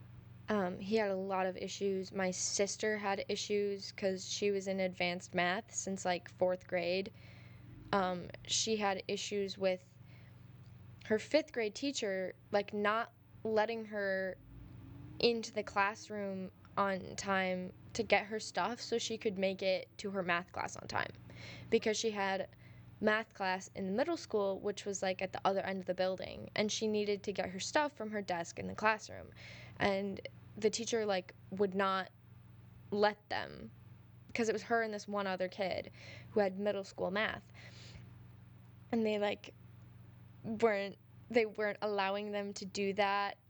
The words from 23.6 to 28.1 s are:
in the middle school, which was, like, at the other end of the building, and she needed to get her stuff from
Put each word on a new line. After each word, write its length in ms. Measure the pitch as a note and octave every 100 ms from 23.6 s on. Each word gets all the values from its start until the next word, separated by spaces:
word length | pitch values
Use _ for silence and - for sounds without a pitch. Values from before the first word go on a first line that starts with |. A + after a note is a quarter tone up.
| -
in 120 | - F#3+
the 60 |
middle 240 | G#3 D#4+ E4
school, 420 | - G#3+ G3 F#3+
which 260 | G#3 G3 G#3
was, 160 | G3
like, 200 | F#3+ F#3
at 100 | F#3+
the 100 | - F#3+
other 160 | G3
end 180 | F#3 F#3+
of 60 | F#3
the 80 |
building, 560 | F#3 F#3 F#3 - - - -
and 140 | G#3+
she 180 | - A3
needed 360 | G#3+ G#3 G3+
to 80 | G#3
get 180 | F#3+ F3+
her 100 | F#3+
stuff 340 | - D4+ D4
from 180 | - G#3+